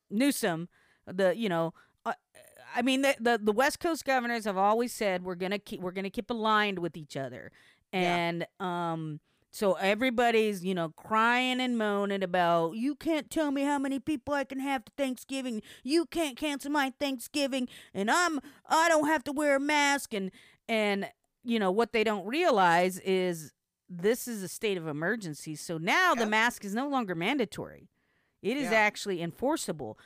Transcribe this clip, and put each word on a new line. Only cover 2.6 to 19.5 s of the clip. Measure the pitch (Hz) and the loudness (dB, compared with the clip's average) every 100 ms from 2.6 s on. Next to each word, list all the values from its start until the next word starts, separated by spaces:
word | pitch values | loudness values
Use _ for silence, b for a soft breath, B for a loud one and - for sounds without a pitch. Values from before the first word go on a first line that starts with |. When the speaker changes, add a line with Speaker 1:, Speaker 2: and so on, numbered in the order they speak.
| 123 | -8
Speaker 1:
I | 160 | -2
mean, | 247 262 | 0 2
the, | 269 - | 2 2
the, | 233 233 | 2 2
the | 208 | 2
West | 208 277 - | 2 2 2
Coast | 349 311 | -2 -2
governors | - 262 240 233 214 | 0 0 0 -2 -2
have | 185 | 2
always | 202 226 240 | 2 2 0
said, | - 208 180 | -2 -2 -2
"We're | 180 | -4
gonna | 175 185 196 | -6 -4 -4
keep, | - 208 | -6 -8
we're | 180 | -6
gonna | 185 196 | -6 -6
keep | 240 208 | -6 -6
aligned | 240 220 214 208 185 | -2 2 2 2 0
with | 170 165 | -4 -6
each | 147 143 | -10 -8
other." | 131 117 - b b b _ | -8 -10 -16 b b b _
Speaker 2:
Yeah. | 185 180 175 | -2 0 2
Speaker 1:
And, | 170 170 165 - | 0 -2 -6 -8
um, | 185 175 170 165 156 151 - _ _ | -6 -4 -4 -4 -8 -10 -16 _ _
so | - 208 | -2 0
everybody's, | 165 190 214 262 233 240 226 220 196 | 2 2 2 0 2 2 4 2 0
you | 180 | -4
know, | 185 165 | -2 -4
crying | - - 220 233 240 254 254 | -8 -2 2 4 4 2 0
and | 254 240 | 0 0
moaning | 214 202 202 196 | 0 0 0 0
about, | 185 185 170 170 165 | 0 2 4 4 2
"You | 220 254 | -2 -4
can't | 294 311 311 - | -4 -2 -2 -2
tell | 320 302 | -2 0
me | 277 | 0
how | 285 285 | 0 0
many | 269 269 | -2 -4
people | 262 302 - | -4 -6 -2
I | 285 | -4
can | 269 269 | -4 -6
have | 269 269 - | -4 -4 -6
to | - | -4
Thanksgiving. | 269 254 - 240 254 220 B B | -4 -4 -6 -6 -4 -6 B B
You | 254 330 311 | 0 0 0
can't | 330 302 240 | -2 -4 -2
cancel | 302 285 277 | -4 -4 -2
my | 294 269 - | 0 0 -2
Thanksgiving. | 285 262 - 302 277 262 247 B B | -4 -4 -4 -2 0 0 -4 B B
And | - 202 | -4 2
I'm, | 320 349 302 B B - | 2 2 0 B B 0
I | 302 339 | 4 6
don't | 311 294 | 4 4
have | 311 | 0
to | 285 | 0
wear | 285 294 | 0 2